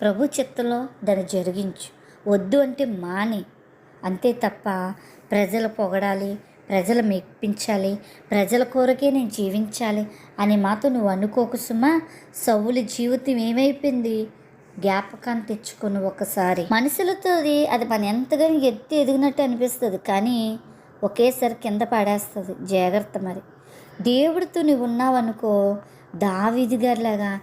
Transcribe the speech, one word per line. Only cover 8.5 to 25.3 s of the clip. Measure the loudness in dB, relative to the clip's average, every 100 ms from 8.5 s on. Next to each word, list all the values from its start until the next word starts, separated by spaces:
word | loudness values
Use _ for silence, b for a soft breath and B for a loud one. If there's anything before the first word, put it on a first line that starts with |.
| 2
కొరకే | 2 2 2 2 2
నేను | 2 0
జీవించాలి | -2 -2 -2 -4 -4 -2 -2 -4 B B -2
అనే | 2 4
మాట | 2 2 0
నువ్వు | 2 0
అనుకోకు | 0 0 0 -2 -4
సుమా. | -4 2 4 2 0 B B -4
సౌలు | 0 2 2 0
జీవితం | -2 -2 0 0 0 0
ఏమైపోయింది? | 0 2 2 2 -2 0 0 -2 -4 -10 -20 -20 -20 -4
జ్ఞాపకాన్ని | 0 0 -2 -8 -6 -6 -6
తెచ్చుకుని | -8 -10 -8 -4 -2
ఒకసారి | -2 -4 -4 0 2 0 0
మనుషులతో | 0 0 0 -2 0 0
అది, | 2 2 2 2
అది | 0 0
మన | 0 0
ఎంతగానో | -2 0 2 2 4
ఎత్తి | 2 0 -2 0
ఎదిగినట్టు | 2 4 2 2
అనిపిస్తుంది, | 0 0 -2 0 -2 -2
కానీ | -2 0 0 0 -2 -6 B B B -6
ఒకేసారి | -4 2 2 2 -2
కింద | -2 -4 -2
పడేస్తుంది. | 0 2 2 0 -4 -8 -10 -10 0
జాగ్రత్త. | 2 2 0 -2 -6
మరి | -6 -8 -14 -20 B B B -4
దేవుడితో | 0 4 4 2 -2 0
నువ్వు | 2 2
ఉన్నావనుకో, | 2 0 2 2 0